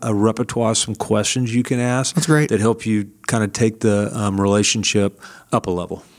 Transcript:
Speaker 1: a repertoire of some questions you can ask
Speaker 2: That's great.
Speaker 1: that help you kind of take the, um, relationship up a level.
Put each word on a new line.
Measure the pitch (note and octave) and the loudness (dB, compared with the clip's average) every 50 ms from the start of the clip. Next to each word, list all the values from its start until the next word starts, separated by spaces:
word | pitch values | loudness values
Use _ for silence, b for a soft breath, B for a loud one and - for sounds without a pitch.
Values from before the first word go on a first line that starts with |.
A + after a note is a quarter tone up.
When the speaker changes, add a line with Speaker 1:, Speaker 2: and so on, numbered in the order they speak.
Speaker 1:
a | - A#2 G#2+ | -4 -2 0
repertoire | G2+ G#2 A2 A2 A#2+ B2 - - A#2 A#2 A2 | 2 2 2 2 0 -4 -4 -2 -2 0 0
of | A2+ - | 0 0
some | - - G#2+ | -2 -4 -6
questions | - - - A2+ G#2+ G#2 - - C3 B2+ A#2 A2+ | -8 -2 0 0 0 0 0 -2 -2 -2 0 0
you | B2 | -2
can | A#2+ - B2+ A#2+ | 0 0 -2 -2
ask | B2 B2 B2 B2+ C3 - - | 0 0 0 0 -2 -2 -2
Speaker 2:
That's | E3 - | -2 2
great. | - D#3 D3+ D3+ - | 2 4 2 4 2
Speaker 1:
that | A#2 G2+ | 2 2
help | G#2+ A2 - - - | 2 2 0 0 -2
you | A2+ A2 G#2+ G2+ - - _ - | -2 0 -2 -2 -6 -12 _ -6
kind | - - A2+ G#2+ | -2 0 0 0
of | G2 | -2
take | - - A2+ A2 A2 - | 0 0 0 0 0 0
the, | - A2 G2+ G2+ G#2 - - A2+ | 0 2 2 2 0 -2 -4 -2
um, | G#2 G2+ G2 G2 | -2 -2 0 0
relationship | G2 G2 G2+ G#2 G2+ - - A2+ G2 - - G#2+ G2 G2+ - - B B B B B B | 2 2 4 2 2 2 0 -2 -2 0 0 0 0 0 -4 -8 B B B B B B
up | - A2+ - | -2 -2 0
a | G2 | -2
level. | F2+ F2 F2 E2 D#2+ - B B B | -4 -4 -4 -8 -10 -12 B B B